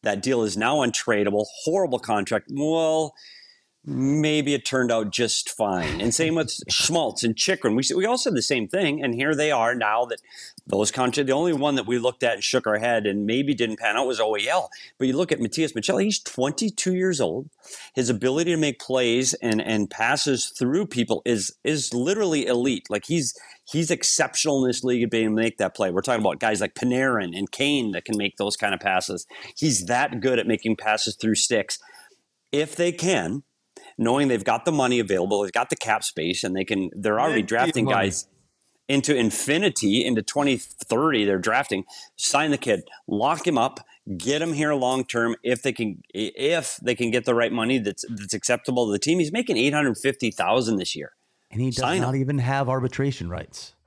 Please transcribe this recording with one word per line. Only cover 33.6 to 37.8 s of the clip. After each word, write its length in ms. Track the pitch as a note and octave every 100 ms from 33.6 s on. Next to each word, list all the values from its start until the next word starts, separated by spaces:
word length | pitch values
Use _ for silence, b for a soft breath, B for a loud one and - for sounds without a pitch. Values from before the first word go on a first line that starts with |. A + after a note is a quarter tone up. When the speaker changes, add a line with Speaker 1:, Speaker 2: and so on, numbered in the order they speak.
| _ - B B
Speaker 1:
knowing 300 | A2 C3 C#3+
they've 160 | A#2
got 220 | G2 A#2 -
the 60 |
money 280 | D3+ B2+ A#2+
available, 420 | G2 F#2+ F2+ G2+
they've 100 | G2+
got 180 | A2+ B2
the 60 | -
cap 280 | - A2
space, 400 | - - E2 F2+
and 120 | F#2+ F#2
they 100 | F#2
can, 240 | G2+ F#2 -
they're 240 | G#2+ G#2+
already 140 | D3
Speaker 2:
Plenty 80 | A2+
of 40 | -
Speaker 1:
drafting 380 | A#2 C3+ C3